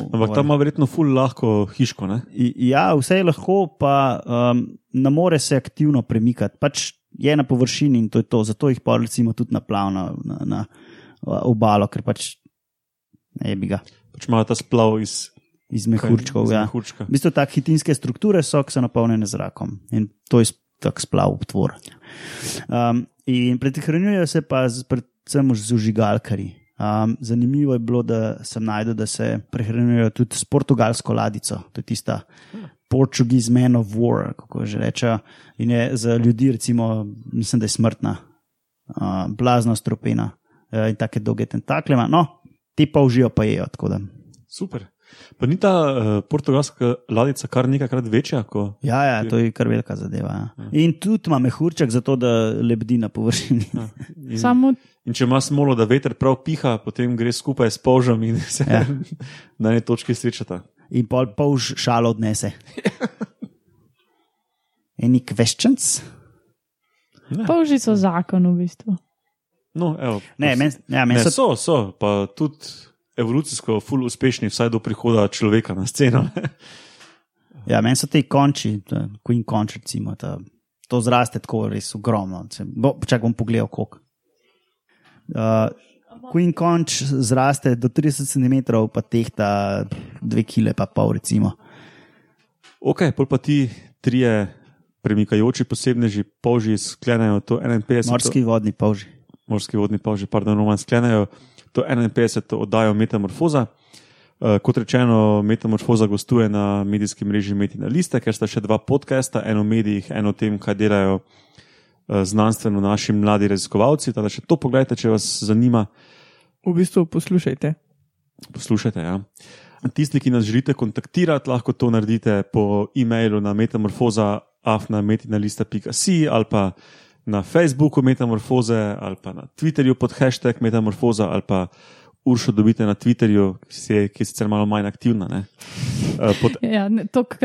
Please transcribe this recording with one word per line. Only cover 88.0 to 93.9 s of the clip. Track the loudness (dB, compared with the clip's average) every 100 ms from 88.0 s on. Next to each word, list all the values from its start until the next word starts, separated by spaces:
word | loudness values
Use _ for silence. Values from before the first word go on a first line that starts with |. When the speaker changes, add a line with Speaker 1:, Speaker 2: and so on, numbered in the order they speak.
| 0 0 -2
Speaker 2:
centimetrov, | 0 2 2 2 2 2
pa | -2
tehta | -2 -2 -2 -2 0 0 -2 -4 -6 -10 -14 -10
dve | -4 -2
kile | 0 0 0
pa | 0 -2
pol, | 0 0
recimo. | 0 0 0 0 -2 -14 -20 -20 -20 _ _ _ _ _ _ _ -6
Speaker 1:
Okej, | -2 0 2
pol | 2 0
pa | 0
ti | 2 0 0 -6 -20